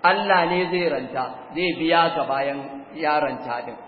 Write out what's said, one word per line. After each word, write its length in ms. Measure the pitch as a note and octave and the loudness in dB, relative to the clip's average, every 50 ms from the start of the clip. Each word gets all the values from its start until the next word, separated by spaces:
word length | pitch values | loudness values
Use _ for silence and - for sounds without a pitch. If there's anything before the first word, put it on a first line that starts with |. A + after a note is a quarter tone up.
| - | 6
Allah 420 | F3 F#3+ G3 G3+ G3 F#3+ F3+ E3+ | 4 4 4 4 4 4 4 4
ne 240 | E3 F3 F3+ F3+ E3+ | 4 2 0 0 0
zai 160 | F3+ F3+ F3 | 0 0 0
ranta, 640 | E3 D3 C3 B2+ B2 - C3 B2+ B2 - - - - | 0 0 -2 -4 -4 -4 -4 -4 -4 -6 -12 -14 -10
zai 200 | - D#3+ F3+ F3 D#3+ - | -4 -2 -2 -2 0 0
biya 320 | D#3+ D#3+ E3+ E3+ E3+ E3 E3 | 2 4 4 4 4 4 2
ka 160 | D#3+ C3+ A#2+ | -2 -2 -2
bayan 560 | C3+ C#3 C#3 C#3 C#3 C#3+ C#3 C#3 C#3 C#3 C3+ - | 0 -2 0 -2 -4 -6 -8 -10 -12 -14 -14 -14
ya 260 | - D3+ D#3+ D3+ D3+ | -10 -4 0 2 2
ranta 480 | D3+ D3 C3+ B2+ B2 - B2 A#2+ A#2+ A#2+ | 2 2 0 -4 -6 -6 -6 -6 -6 -8
ɗin. 140 | A#2+ A2 - - | -10 -12 -14 -18